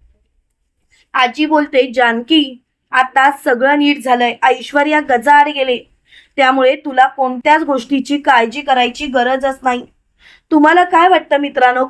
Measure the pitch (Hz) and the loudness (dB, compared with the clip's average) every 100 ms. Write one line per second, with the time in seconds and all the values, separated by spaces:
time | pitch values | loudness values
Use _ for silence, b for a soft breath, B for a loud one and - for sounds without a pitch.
0 | _ _ _ _ _ _ _ _ _ _ | _ _ _ _ _ _ _ _ _ _
1 | _ - 254 254 302 302 294 269 262 233 | _ -2 -2 -2 -2 0 0 0 -2 0
2 | 240 226 240 320 277 247 _ _ _ 254 | 0 0 0 0 0 -8 _ _ _ -2
3 | 254 269 269 269 294 240 262 294 285 285 | -2 2 0 0 -2 0 0 2 0 -2
4 | 240 247 240 233 262 254 233 285 294 302 | -2 -2 -2 -2 -2 -2 -4 -2 0 -2
5 | 294 247 226 294 294 294 262 247 - _ | 0 -2 2 4 2 0 -4 -4 -8 _
6 | _ b b - 262 269 254 302 302 254 | _ b b -2 0 2 2 0 -4 0
7 | 262 262 254 254 294 311 294 269 233 277 | 0 0 -6 -2 0 0 0 -4 -4 -6
8 | - 285 285 254 233 247 285 254 247 247 | -4 -4 0 0 0 -4 -2 -2 -2 -4
9 | 285 254 240 262 269 262 254 247 247 _ | -6 -2 -2 -2 -4 -4 -4 -6 -8 _
10 | _ _ b b - 311 294 339 359 359 | _ _ b b -2 2 4 4 2 2
11 | 359 339 311 285 285 269 247 247 262 | 4 2 0 -4 -2 0 0 0 -2